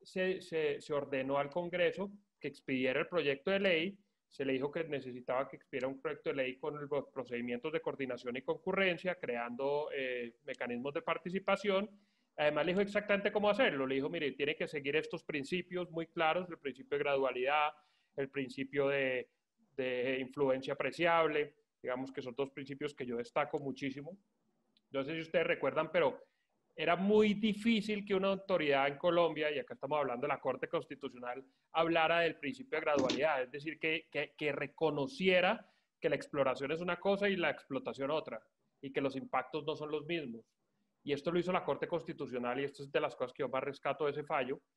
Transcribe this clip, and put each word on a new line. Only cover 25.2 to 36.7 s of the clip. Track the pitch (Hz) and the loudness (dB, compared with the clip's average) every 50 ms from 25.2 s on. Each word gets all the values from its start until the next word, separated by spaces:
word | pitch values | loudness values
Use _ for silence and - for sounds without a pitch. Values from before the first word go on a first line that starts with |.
ustedes | 160 160 - 175 165 | -4 0 2 2 2
recuerdan, | 165 165 156 - 135 139 151 160 160 - | 2 2 0 0 0 0 0 -2 2 2
pero | 180 156 131 - - - - _ _ _ _ _ _ _ _ _ | 4 4 4 2 -2 -8 -20 _ _ _ _ _ _ _ _ _
era | 165 156 160 175 | -2 0 2 2
muy | 175 190 202 214 214 214 214 202 | 2 4 6 6 6 6 6 4
difícil | 202 220 220 196 208 - 233 233 214 196 220 214 202 202 | 2 2 0 0 2 2 4 4 4 2 0 -2 -4 -2
que | 202 196 | 0 0
una | 190 190 196 | 2 2 2
autoridad | 196 190 - - 190 170 156 143 139 135 139 143 | 0 0 0 0 2 2 4 4 6 6 4 2
en | 143 143 | 2 2
Colombia, | - 175 170 175 170 160 151 147 151 151 151 | 2 4 6 6 6 4 4 0 0 0 0
y | 135 | -2
acá | 123 - 120 | -4 -6 -8
estamos | - - 139 151 | -8 -4 0 0
hablando | 151 143 127 120 120 135 | 0 2 0 0 -2 -2
de | 147 139 | -2 -2
la | 127 | 0
Corte | - 135 123 127 - 156 | 0 -2 -2 -2 -2 -4
Constitucional, | - 160 - - 147 - - 127 120 123 123 120 123 135 131 _ _ _ _ _ - | -4 -4 -4 -6 -10 -10 -10 -12 -12 -10 -10 -10 -10 -10 -12 _ _ _ _ _ 0
hablara | 160 165 165 165 165 160 160 170 170 | 2 2 4 4 4 6 6 6 4
del | 170 160 151 | 4 2 0
principio | - 147 139 131 - 127 - 151 156 | -2 -4 -6 -6 -6 -8 -4 -4 0
de | 160 | 2
gradualidad, | 156 147 139 131 123 120 123 143 160 147 131 127 | 2 4 4 4 2 2 2 2 2 2 0 -2
es | 123 123 | -4 -6
decir, | 143 143 160 147 - | -8 -8 -8 -6 -2
que, | - 160 160 165 - _ | -2 0 0 -2 -4 _
que, | - 143 151 - _ | -4 -4 -4 -4 _
que | - 156 147 | -4 -2 -2
reconociera | 139 143 147 139 - - 160 156 147 147 139 131 - - 185 185 185 180 175 185 226 - - - _ _ _ _ _ _ | -2 -2 -4 -6 -2 0 2 2 2 2 0 -2 -2 2 4 6 6 6 6 4 2 0 -4 -12 _ _ _ _ _ _
que | - 160 | 0 0
la | 147 | 0
exploración | 135 - - - 143 135 131 127 123 139 135 | 0 -2 -2 0 2 4 4 2 2 -2 -2